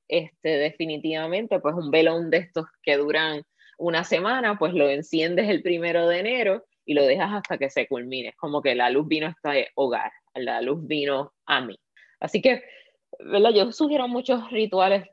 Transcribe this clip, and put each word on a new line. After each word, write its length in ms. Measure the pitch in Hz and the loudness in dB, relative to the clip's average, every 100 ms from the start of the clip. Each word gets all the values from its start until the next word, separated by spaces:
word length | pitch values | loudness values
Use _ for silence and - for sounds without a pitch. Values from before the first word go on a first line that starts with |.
| - | -4
este, 400 | 170 160 _ 156 151 | -4 -4 _ -2 0
definitivamente, 1000 | 151 156 165 151 156 160 160 185 226 185 | 0 -2 -6 -4 -4 -4 -4 -4 -2 -2
pues, 120 | 147 170 | 0 -2
un 140 | 151 | 2
velón 380 | 156 160 165 165 | 4 4 4 0
de 80 | 165 | 0
estos 280 | 175 165 160 _ | -2 -6 -8 _
que 140 | - 143 | 0 2
duran 460 | 147 151 160 151 - _ _ - | 2 0 -2 -4 -10 _ _ -8
una 260 | 170 165 | -2 -2
semana, 540 | 170 165 196 262 226 202 | 0 0 0 0 0 0
pues 140 | 160 | 0
lo 160 | 180 143 | 2 2
enciendes 580 | 139 160 160 160 175 214 | 2 -2 -2 0 0 0
el 140 | 180 | 0
primero 420 | 180 170 170 170 170 | 0 -2 0 2 2
de 120 | 175 | 0
enero 460 | 208 247 208 202 - _ | -2 -2 0 -2 -6 _
y 120 | - 147 | -2 2
lo 100 | 139 | 4
dejas 260 | 135 175 | 4 0
hasta 240 | 208 - - | -4 -6 -4
que 120 | 139 | -2
se 180 | - 123 | -2 -2
culmine. 420 | 127 123 131 117 | -4 -6 -8 -10
Es 60 | - | -10
como 260 | 156 143 | -6 -2
que 140 | 139 123 | 0 2
la 140 | 123 | 2
luz 180 | 131 156 | 2 2
vino 200 | 156 156 | 0 -2
a 20 | |
este 400 | 160 151 143 - - | -6 -2 -2 -2 -2
hogar, 360 | 135 117 107 - _ | -2 -2 -4 -10 _
la 260 | 131 123 117 | -8 -4 -2
luz 240 | 120 160 147 | -2 -4 -4
vino 460 | 151 143 135 143 _ - | -4 -2 -2 -4 _ -2
a 160 | 139 | -2
mí. 160 | 123 - _ _ _ _ | -2 -12 _ _ _ _
Así 220 | 156 214 | -4 2
que, 200 | 262 240 - - _ _ _ - | 2 2 -2 -20 _ _ _ -18
¿verdad? 320 | - 202 220 | -2 4 6
Yo 200 | 214 240 | 6 2
sugiero 360 | - 302 294 247 | 2 0 2 0
muchos 400 | 247 254 254 226 | -2 -2 -2 -2
rituales 540 | 220 214 185 190 196 180 | -4 0 2 4 2 -2